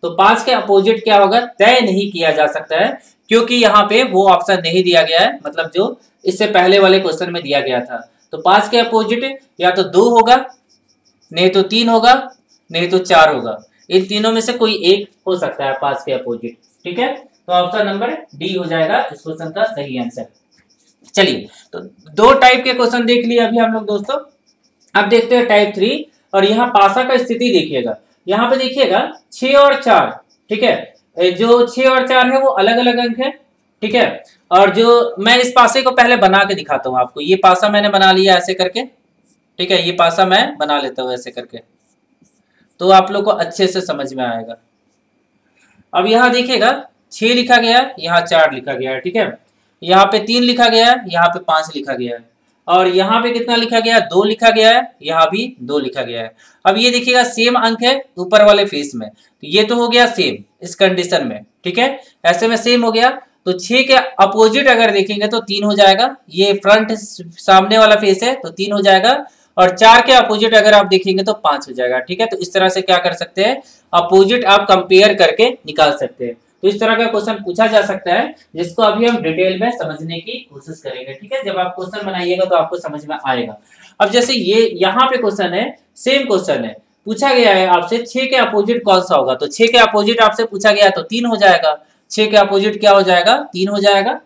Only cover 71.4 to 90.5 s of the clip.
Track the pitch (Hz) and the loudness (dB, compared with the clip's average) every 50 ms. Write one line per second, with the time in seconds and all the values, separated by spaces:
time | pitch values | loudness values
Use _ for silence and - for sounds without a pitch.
71.4 | _ 156 147 143 - 135 123 120 123 123 127 127 127 - 180 185 226 226 196 185 | _ -2 -2 -2 -6 -12 -8 -6 -4 -2 -2 -4 -4 -6 -6 -4 -4 -4 -4 -8
72.4 | 180 175 - 196 185 185 185 190 190 190 185 180 180 180 175 - 170 - _ 185 | -10 -4 -2 0 0 0 0 -2 0 0 0 0 0 -2 -4 -4 -10 -10 _ -2
73.4 | 196 226 262 277 - _ _ _ _ _ - 175 170 175 180 190 196 190 240 247 | -2 -2 -2 -4 -8 _ _ _ _ _ 0 0 0 4 4 4 4 4 2 -2
74.4 | - 190 196 208 202 202 190 190 180 180 190 185 202 208 196 202 180 160 - - | 2 2 2 2 4 2 2 0 2 4 4 4 6 4 4 2 2 0 2 2
75.4 | 220 247 254 - _ 151 147 156 156 147 143 - 135 123 - _ 127 120 117 _ | 0 0 0 -6 _ -12 0 2 2 2 2 -2 -6 -10 -10 _ -12 -12 -12 _
76.4 | _ _ _ _ - 190 202 208 220 220 226 226 233 220 - 214 196 226 214 202 | _ _ _ _ -2 -2 0 0 -2 -2 0 0 -2 -2 -2 -4 -4 -4 -8 -8
77.4 | 202 185 175 - 220 220 220 214 196 202 190 190 - 180 175 214 - - - _ | -8 -10 -2 0 0 2 2 2 0 0 -6 -8 -4 -2 -2 -2 -2 -4 -8 _
78.4 | _ _ _ 160 175 170 - - 226 208 208 214 233 240 233 202 180 160 156 160 | _ _ _ -8 -8 -8 -2 0 0 0 0 0 0 0 0 -2 -4 -4 -2 -2
79.4 | 185 190 185 185 214 240 240 - 165 156 151 147 160 165 165 165 165 214 247 262 | -2 -2 -2 -2 -4 -4 -4 -6 -8 -10 -10 -10 -12 -12 -12 -12 -12 -14 -16 -16
80.4 | - _ 143 139 - 156 160 - _ - 127 127 127 135 135 - 208 196 269 262 | -16 _ -20 -20 -18 -18 -20 -14 _ -14 -14 -12 -14 -16 -18 -18 -14 -10 -10 -8
81.4 | 269 196 196 185 180 180 185 - 185 180 208 208 202 196 185 180 175 175 180 180 | -6 -6 -4 -4 -4 -6 -6 -10 -12 -12 -12 -10 -10 -8 -8 -6 -4 -4 -2 -2
82.4 | 185 180 180 165 156 - 180 170 - 160 147 151 147 147 151 - - 135 131 123 | 0 0 0 0 0 -2 -6 -10 -10 -12 -12 -12 -12 -12 -12 -10 -6 -6 -4 -4
83.4 | 117 110 107 - _ _ _ _ _ _ _ _ 208 202 202 247 240 240 269 240 | -6 -8 -12 -18 _ _ _ _ _ _ _ _ -4 0 0 0 0 0 -4 -4
84.4 | 185 175 202 226 226 - 175 170 185 185 190 247 262 262 262 247 240 208 196 - | -2 0 2 2 2 0 0 -2 -2 -2 0 0 0 0 0 -2 -4 -4 -4 -4
85.4 | 190 175 175 190 233 277 - _ _ _ _ - - 247 269 285 269 226 208 180 | -6 -4 -4 -4 -6 -6 -8 _ _ _ _ -8 -4 -2 -2 -2 -2 -2 -4 -4
86.4 | 175 - 147 123 117 110 110 - _ _ _ _ _ 202 220 220 277 277 254 247 | -2 -4 -4 -4 -6 -10 -12 -16 _ _ _ _ _ -10 -6 -2 0 0 2 4
87.4 | 233 214 190 185 190 185 180 175 - - 226 233 240 - - 247 262 262 269 254 | 4 4 4 2 2 2 2 0 0 -2 -4 -6 -6 -6 -6 -6 -4 -2 0 0
88.4 | 226 - 208 208 202 220 233 - - 208 190 185 180 - 180 143 127 131 131 127 | -2 0 0 -2 -2 -2 -2 -4 0 2 2 2 2 0 0 0 0 0 -4 -4
89.4 | 147 147 - - 226 226 233 240 226 - - 208 208 208 233 233 226 214 214 - | -6 -8 -2 0 0 2 4 2 2 2 2 0 0 0 2 2 2 2 2 0
90.4 | 226 220 | -6 -6